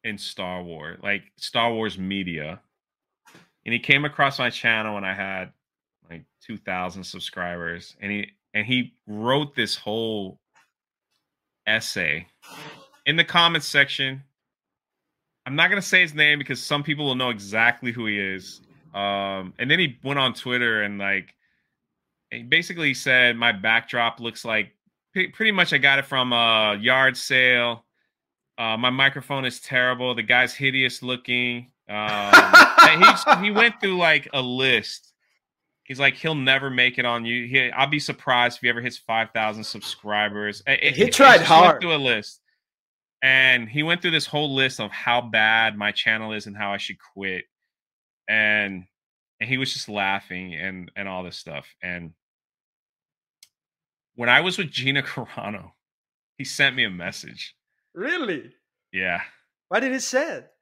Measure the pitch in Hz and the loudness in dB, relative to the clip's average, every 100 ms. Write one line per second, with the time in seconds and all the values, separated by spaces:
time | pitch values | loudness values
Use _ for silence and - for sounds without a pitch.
0 | 113 101 - - 92 90 87 80 76 - | -10 -10 -12 -10 -8 -8 -10 -12 -14 -10
1 | 101 101 _ _ - 120 117 110 110 90 | -4 -6 _ _ -4 0 0 0 -4 -6
2 | 92 98 90 82 76 90 _ _ _ _ | -6 -4 -6 -8 -10 -12 _ _ _ _
3 | _ _ _ - _ _ - 117 - 139 | _ _ _ -20 _ _ -4 -4 2 2
4 | 147 - 139 131 123 - 120 110 107 104 | 2 0 -2 0 -4 -2 -2 0 -2 -6
5 | 95 98 98 95 92 _ _ _ _ _ | -6 -6 -6 -8 -10 _ _ _ _ _
6 | 82 82 - _ - 107 - 92 92 95 | _ -20 -20 _ -16 -14 -8 -6 -6 -10
7 | 90 90 - - 90 87 85 85 - _ | -16 -14 -14 -8 -8 -6 -8 -10 -16 _
8 | 101 104 101 _ _ 107 107 127 123 _ | -8 -8 -8 _ _ -6 -2 -2 -2 _
9 | - 104 117 139 147 127 107 - - 110 | -14 -6 0 0 -2 -4 -6 -6 -6 -6
10 | 113 110 95 - _ _ _ _ _ _ | -4 -6 -10 -14 _ _ _ _ _ _
11 | _ _ _ _ _ _ - 110 - 98 | _ _ _ _ _ _ -4 -2 -4 -4
12 | 82 76 90 _ - - - - - _ | -4 -4 -10 _ -20 -20 -18 -20 -20 _
13 | - 160 165 175 170 165 143 147 135 - | -2 0 0 2 2 0 0 0 0 0
14 | 135 135 - _ _ _ _ _ _ _ | -6 -8 -16 _ _ _ _ _ _ _
15 | _ _ _ _ - 143 175 202 - 185 | _ _ _ _ -8 0 2 2 2 4
16 | 175 151 151 147 135 127 - 147 147 151 | 4 4 2 2 -2 -8 -2 -2 -2 -4
17 | 147 127 127 107 98 110 113 120 127 117 | -2 -2 -2 -4 -6 2 2 2 -8 -6
18 | 110 104 98 95 - - _ _ _ 101 | -4 -4 -4 -6 -12 -20 _ _ _ -4
19 | 101 98 98 95 92 - 127 165 165 117 | -2 0 -2 -6 -10 -8 0 0 0 -4
20 | 131 143 131 120 123 123 120 110 101 101 | -6 -2 -2 -4 -4 -2 0 0 -2 -4
21 | 98 98 92 _ _ _ _ _ _ _ | -2 -2 -4 _ _ _ _ _ _ _
22 | _ _ _ 120 120 160 170 170 151 127 | _ _ _ -16 -2 -2 -2 -4 -4 -2
23 | 143 127 123 117 117 101 110 113 - 123 | 0 4 4 2 -2 0 0 0 -2 -2
24 | 117 - 117 110 117 110 107 _ _ _ | -2 -4 -10 -10 -4 -4 -4 _ _ _
25 | _ 185 185 - 220 196 170 143 139 139 | _ -6 -6 0 0 2 0 2 4 2
26 | - 135 123 120 117 110 107 104 117 131 | 0 -2 0 2 4 4 2 0 2 4
27 | 131 123 - 131 127 123 120 113 _ _ | 2 0 0 2 4 4 0 -4 _ _
28 | _ _ _ _ _ - 113 110 123 127 | _ _ _ _ _ -8 -4 0 0 2
29 | 135 135 - 139 127 123 - 131 127 123 | 0 0 -8 -6 -6 -8 -4 0 0 -2
30 | 127 117 110 123 123 - 139 131 127 - | -4 -4 0 2 2 0 -2 0 -2 -4
31 | 123 127 - 123 123 120 123 _ - 104 | -8 -8 -4 -4 -2 -6 -12 _ -12 -6
32 | 107 104 101 - - - - - - 160 | -4 -4 6 8 10 10 10 10 8 10
33 | - - 302 208 202 208 233 220 202 180 | 6 6 4 2 4 2 2 0 -4 0
34 | 165 151 - 139 123 127 131 117 - - | 2 2 -2 -4 -4 0 2 2 -2 -16
35 | _ _ _ _ _ _ _ _ _ 131 | _ _ _ _ _ _ _ _ _ -2
36 | 139 135 160 156 131 135 135 127 123 123 | -2 0 -6 -2 2 0 0 0 0 0
37 | 123 120 117 120 120 135 123 - 139 147 | -2 -2 -4 -6 -2 0 0 0 -2 -2
38 | - - - 123 120 - 120 117 123 - | -6 -8 0 2 2 0 -4 -2 -6 -10
39 | - 113 110 113 107 107 107 107 - - | -4 -4 -2 -4 -4 -6 -12 -12 -12 -12
40 | 104 104 107 104 104 104 - 135 143 135 | -4 -2 -2 -4 -6 -6 -2 0 0 2
41 | 240 - 269 208 160 165 180 139 175 151 | 0 8 10 10 10 10 10 6 0 0
42 | 131 110 - - _ _ _ _ _ _ | 0 -2 -4 -20 _ _ _ _ _ _
43 | _ _ 131 131 131 127 110 131 156 175 | _ _ 2 4 4 2 0 -4 -2 -2
44 | 175 165 - 147 147 135 131 - 104 - | 0 -2 -2 -4 -2 -2 -2 -2 -10 -6
45 | - 120 120 110 110 113 113 104 104 - | 0 0 0 2 2 2 0 -2 -4 -2
46 | 117 110 110 107 104 101 101 101 - 95 | -2 -2 -4 -10 -10 -8 -6 -6 -8 -14
47 | _ 98 98 92 - _ _ _ _ _ | _ -10 -8 -8 -10 _ _ _ _ _
48 | _ _ - 110 107 107 101 92 90 _ | _ _ -2 0 2 0 -2 -8 -14 _
49 | _ _ _ _ 110 131 131 - - 104 | _ _ _ _ -6 -4 -4 -6 -8 -4
50 | 95 98 - 90 92 80 95 92 90 - | -2 -4 -8 -12 -10 -10 -10 -10 -14 -12
51 | 98 92 90 - - 73 - _ 90 87 | -10 -10 -10 -14 -14 -14 -14 _ -12 -10
52 | 85 82 _ _ _ _ _ _ _ _ | -12 _ _ _ _ _ _ _ _ _
53 | _ _ _ _ - _ _ _ _ _ | _ _ _ _ -20 _ _ _ _ _
54 | _ - 120 131 180 185 156 - 131 139 | _ -6 4 6 4 -4 -6 -4 -2 -2
55 | 135 - 113 - 104 107 80 _ _ _ | -4 -10 -12 -10 -10 -12 -16 _ _ _
56 | _ _ _ - 135 - 139 127 113 90 | _ _ _ -14 -12 0 0 2 -4 -4
57 | 87 - - 57 - _ _ _ _ 165 | -10 -10 -18 -18 -18 _ _ _ _ -10
58 | 240 359 240 151 113 _ _ _ _ 92 | -6 -4 -4 -6 -10 _ _ _ _ -6
59 | 92 87 - _ _ _ _ 202 262 262 | -4 -4 -8 _ _ _ _ -2 -2 -4
60 | - 254 320 160 - _ | -2 -2 -2 -8 -16 _